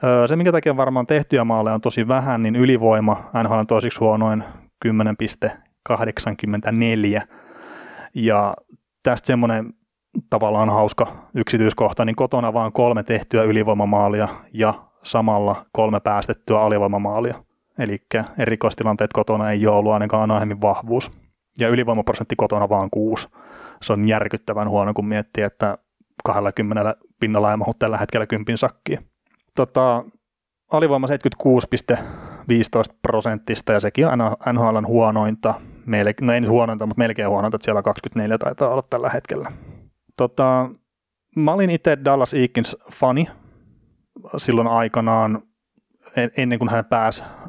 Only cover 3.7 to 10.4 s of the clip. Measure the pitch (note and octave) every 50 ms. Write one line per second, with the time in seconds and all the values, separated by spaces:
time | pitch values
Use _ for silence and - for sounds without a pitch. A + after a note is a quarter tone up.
3.7 | A#2+ A2 A2 A#2 - - A#2 A2 G#2+ G#2+ A2 A2 A2 A2 G#2+ - - - - _
4.7 | _ - - A#2 A2 A2 A2 A2 G#2+ - A2 G#2 - - - A2 - - _ _
5.7 | _ _ - - A#2+ G#2+ A2+ A2+ G#2+ - - - G#2+ - - G#2+ G#2 G#2 G#2+ A2+
6.7 | A2 A2+ A#2 A#2 A2+ A2 G#2 G2+ G2+ G#2+ - - - - - - - - - -
7.7 | - - - - - - - - - C#3 A2+ A2+ G#2+ G#2 G#2 G2+ - - - _
8.7 | - - _ _ _ _ - C3+ B2 A2+ - - C3 A#2+ A#2+ A#2 A2+ A2 A2 A#2
9.7 | - _ _ _ _ _ _ _ - - - - - A2